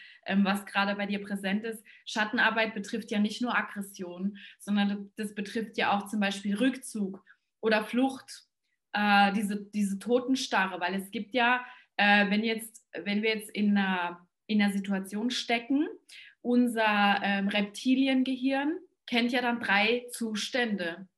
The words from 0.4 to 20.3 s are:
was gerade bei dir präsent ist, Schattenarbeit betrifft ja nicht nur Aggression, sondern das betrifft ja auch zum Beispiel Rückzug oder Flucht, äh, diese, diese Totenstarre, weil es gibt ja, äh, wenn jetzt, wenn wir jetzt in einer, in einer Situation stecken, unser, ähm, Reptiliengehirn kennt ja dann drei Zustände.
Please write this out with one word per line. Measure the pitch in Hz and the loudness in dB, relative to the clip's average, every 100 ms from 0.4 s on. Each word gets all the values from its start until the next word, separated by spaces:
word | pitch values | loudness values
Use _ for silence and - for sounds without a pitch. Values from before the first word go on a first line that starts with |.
| 190 | 4
was | 202 - | 0 -2
gerade | 196 202 202 | 0 0 -2
bei | 202 | -4
dir | 202 | -4
präsent | - 196 190 214 | -6 -6 -2 -2
ist, | 226 220 - - - | -4 -10 -16 -20 -6
Schattenarbeit | 220 214 233 220 220 220 | -2 0 2 2 2 0
betrifft | 214 202 226 220 | -4 -8 -8 -4
ja | 208 | 0
nicht | 208 - | 0 0
nur | 240 202 | -2 -2
Aggression, | 202 202 196 - 175 180 196 202 - - | -2 -8 -12 -12 -12 -6 -6 -8 -16 -14
sondern | 202 208 202 202 202 - | -2 0 2 -2 -8 -10
das | 214 - | -8 -8
betrifft | 202 226 208 - | -6 -6 -6 -2
ja | 156 202 | 0 0
auch | - | -2
zum | 214 | -2
Beispiel | 196 196 202 202 | -2 -2 -4 0
Rückzug | 262 254 - 220 190 190 - _ _ _ | 0 0 -8 -8 -6 -8 -18 _ _ _
oder | 220 220 | 0 0
Flucht, | 214 240 269 262 - - _ _ _ _ _ | 0 0 0 -2 -14 -20 _ _ _ _ _
äh, | 208 208 202 196 | 0 6 8 6
diese, | 202 196 208 | 4 -2 -4
diese | - 208 196 196 | -4 -2 0 -2
Totenstarre, | 220 247 247 262 - 214 190 175 | 2 2 2 -2 2 0 0 -2
weil | 180 196 | -4 -4
es | 190 | -6
gibt | 220 - | -8 -4
ja, | 247 240 247 - - _ - | 2 4 2 -2 -18 _ 2
äh, | 208 208 196 | 6 6 6
wenn | 214 | 2
jetzt, | 226 226 - - _ - | 0 -2 -6 -18 _ -10
wenn | 190 208 | -2 0
wir | 220 220 | 0 -2
jetzt | 214 | -4
in | - 208 202 | 0 2 4
einer, | 190 180 175 175 _ _ - | 2 0 -2 -6 _ _ -2
in | 214 | 2
einer | 202 | 2
Situation | 196 196 190 190 208 240 | 0 -2 -4 -4 -4 -4
stecken, | - - 233 233 277 392 - _ - - _ | -4 -2 -2 0 0 0 -6 _ -20 -20 _
unser, | 240 247 240 220 220 208 202 196 | 0 2 2 2 2 4 4 4
ähm, | 202 196 196 | 0 0 0
Reptiliengehirn | 208 202 - 254 262 269 262 262 247 269 269 285 370 - _ - | 0 -2 -2 0 2 4 2 0 -2 -2 0 -2 -4 -10 _ -4
kennt | 240 240 | 0 0
ja | 247 | 0
dann | 247 233 | 0 -2
drei | - 196 214 240 247 | 2 2 2 0 -4
Zustände. | - 220 | -8 -6